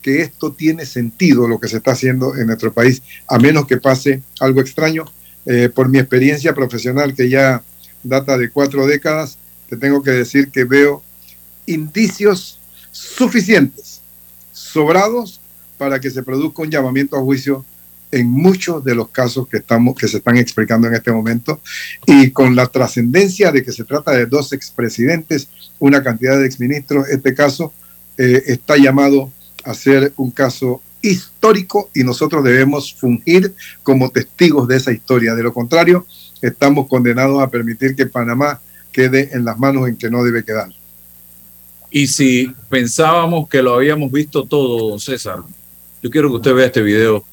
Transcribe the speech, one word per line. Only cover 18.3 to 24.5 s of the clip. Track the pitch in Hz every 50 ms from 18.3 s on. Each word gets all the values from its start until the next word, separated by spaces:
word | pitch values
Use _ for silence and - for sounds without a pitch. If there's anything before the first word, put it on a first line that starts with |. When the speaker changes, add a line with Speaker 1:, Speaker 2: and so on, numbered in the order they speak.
Speaker 1:
muchos | 123 135 165 190 190 185 - 180 170 151 135
de | 135 117
los | 117 110 -
casos | - - 127 120 - 135 127 -
que | - 107
estamos, | - - 117 117 120 123 120
que | - - 101
se | 107 101
están | - 123 120
explicando | 123 120 - - - 110 101 117 113 117
en | 117 117
este | 113 - 123
momento, | 113 113 110 113 117 120 - - - - - - - - - - - - -
y | - 147 139 135 127
con | - - 135 127 123
la | 123 127
trascendencia | 120 - 143 127 - - 127 117 120 131 185 202 190 185 196 202 175
de | 147 135
que | 127 127
se | 95 113 113
trata | - 135 151 147 165
de | 139 123 120
dos | 117 131 147 139 -